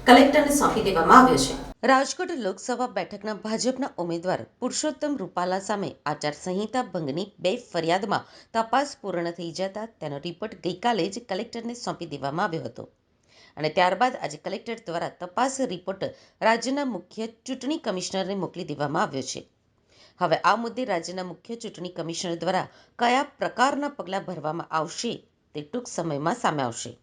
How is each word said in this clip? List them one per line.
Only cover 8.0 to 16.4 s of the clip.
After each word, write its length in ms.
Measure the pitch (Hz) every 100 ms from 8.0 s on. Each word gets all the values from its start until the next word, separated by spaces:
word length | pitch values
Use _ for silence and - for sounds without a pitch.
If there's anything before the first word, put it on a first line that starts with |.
| 202 156 - - -
તપાસ 420 | 226 226 262 285 -
પૂર્ણ 280 | 202 175 170
થઈ 160 | 170 170
જતા 340 | 160 190 202 220
તેનો 340 | _ 156 139
રિપોર્ટ 340 | 175 170 - -
ગઈકાલે 440 | - 175 240 220 185
જ 160 | 233 -
કલેક્ટરને 460 | 190 233 240 226
સોંપી 360 | 240 190 156 170
દેવામાં 360 | 143 139 156 202
આવ્યો 180 | 160
હતો 240 | 127 - 110 _ _ _ _ - - -
અને 140 | 151
ત્યારબાદ 480 | 170 180 185 254 -
આજે 220 | 151 151
કલેક્ટર 380 | 180 190 - 226 -
દ્વારા 280 | 165 160 -
તપાસ 400 | 175 226 262 269 262
રિપોર્ટ 340 | 175 - 190 139 - - _